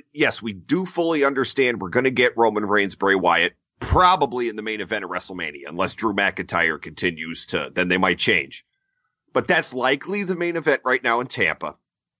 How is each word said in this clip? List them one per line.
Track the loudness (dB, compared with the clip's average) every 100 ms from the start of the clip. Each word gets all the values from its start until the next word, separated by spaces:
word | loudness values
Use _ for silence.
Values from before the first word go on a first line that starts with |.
| -10
yes, | -2 0 0
we | -8
do | -8 -2 -2 -2
fully | -2 0 2
understand | 2 2 -2 0 0 0
we're | -2
gonna | 0 2
get | 2 2 4
Roman | 2 2
Reigns, | 2 2 0
Bray | 0 2
Wyatt, | 4 4 4 2 -2 _ -12
probably | 0 4 6 4 0 -2 -4
in | -4
the |
main | -6 -6
event | -4 -4
of | -4
WrestleMania, | -6 -6 -8 -8 -10 -8
unless | -4 -4
Drew | -2 -2
McIntyre | 2 0 0 -2 0 0 -2
continues | -8 -4 -4 -4 -8 -8 -4
to, | -4 -2
then | -2 0
they | 2
might | 2 2
change. | 2 2 0 -10 _ _ _ _ _ _ _
But | -2 2
that's | 0 0
likely | -2 0 0 -2 -4
the | -2 -2
main | -2 -2
event | 0 0
right | 2 0
now | 2 0
in | -2
Tampa. | -2 0 -2 -8 -12 _ _ _